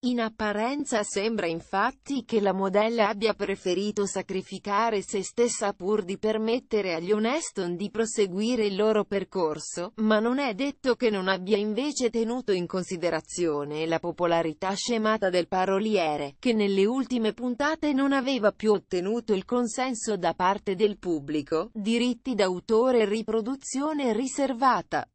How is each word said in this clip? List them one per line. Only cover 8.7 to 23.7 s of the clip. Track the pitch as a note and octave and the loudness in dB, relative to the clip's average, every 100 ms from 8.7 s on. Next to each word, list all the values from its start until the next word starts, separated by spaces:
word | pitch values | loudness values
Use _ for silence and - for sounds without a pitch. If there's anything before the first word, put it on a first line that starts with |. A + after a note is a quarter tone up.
| F#3+ | 2
loro | G#3+ G#3+ G3 | 2 2 0
percorso, | G3+ F#3 F#3+ E3 D3+ - - F3 - | -2 -4 -2 -2 -2 -8 -8 -8 -2
ma | G#3+ G#3+ | 2 4
non | A3+ B3+ | 4 0
è | C#4+ F#3+ | -2 -2
detto | C#4 C#4 C4 A#3 | -4 -2 -2 2
che | A#3+ | 2
non | G#3 F#3 | 2 0
abbia | F#3 F#3 G#3 | -2 2 0
invece | G#3 G#3+ C#4+ C#4+ B3 | 2 -2 -2 0 -2
tenuto | A3+ A3+ B3 A#3+ | 0 -2 -4 -2
in | F#3 F3 | -2 0
considerazione | F#3+ F3+ F3+ E3+ E3 - - E3+ D3 D3 D3+ D#3+ | -4 -6 -4 -2 -2 -6 -2 0 0 -4 -4 -2
la | E3 | -2
popolarità | F3 E3 F3 E3+ E3 D3+ F#3+ | -2 -2 2 2 0 -2 -4
scemata | G3 - A#3 G#3+ A3 F#3+ | -4 -2 0 2 2 2
del | F3+ E3+ | 2 0
paroliere, | F#3 F#3 G3 A3 G3+ E3 D3+ C#3+ - | 0 2 2 2 2 2 0 -6 -4
che | B3+ | 0
nelle | A3+ G3+ G3 G3+ | 2 2 4 2
ultime | B3+ B3 B3 A3 | 2 -2 0 0
puntate | G3+ B3 A#3+ C#4+ D#4+ D4+ | -2 -6 0 0 0 0
non | C4+ C#4 | 2 2
aveva | C#4 B3+ C4 G#3 | 2 0 2 2
più | - G#3+ | 2 2
ottenuto | G#3 - F#3 F#3 A#3 A3 | 2 2 -4 -2 -4 0
il | G3 F#3+ | -2 0
consenso | A#3+ A#3+ A3 C4 A#3 - G3+ | -2 -2 -2 -4 -4 -4 0
da | E3+ | 0
parte | D#3+ F#3 G3+ - F#3 | 2 0 0 -2 2
del | G#3 G3 | 0 0
pubblico, | F3+ D#3+ C#3 D3+ C#3+ D#3+ G3+ | -2 -2 -2 -4 0 -2 -2
diritti | A3 G3+ A#3 B3 A#3+ - A3 | -6 0 2 2 -2 -4 0
d'autore | F#3+ F3+ - A3 B3+ B3 | 0 0 0 2 4 4
e | G#3 | 2
riproduzione | A3 A3 A3 A3 C4+ - | 0 -2 -2 -2 -6 -6